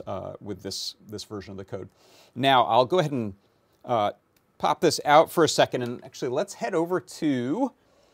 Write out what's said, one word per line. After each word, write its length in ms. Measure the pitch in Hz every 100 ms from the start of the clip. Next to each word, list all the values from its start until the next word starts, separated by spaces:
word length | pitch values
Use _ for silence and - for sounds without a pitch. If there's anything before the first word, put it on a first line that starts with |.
| -
uh, 280 | 98 95 98
with 220 | 101 92
this, 340 | 98 - - - -
this 160 | 104
version 280 | - 107 95
of 60 | 95
the 80 | 98
code. 240 | 98 98 _ _ - _ 117
Now, 280 | 135 131 113
I'll 200 | 113 123
go 140 | 185
ahead 120 | 151
and, 220 | 139 110 95 _ _ _ _
uh, 280 | - 117 104 - _ _ _ -
pop 200 | 170 151
this 220 | 170 -
out 280 | 147 147 -
for 120 | -
a 60 | 151
second, 320 | - 135 135
and 220 | 120 123 131
actually 240 | - 135
let's 240 | 131 151
head 220 | - 233 180
over 240 | 170 180
to 720 | - - 156 127 123 190 269 - _ _ _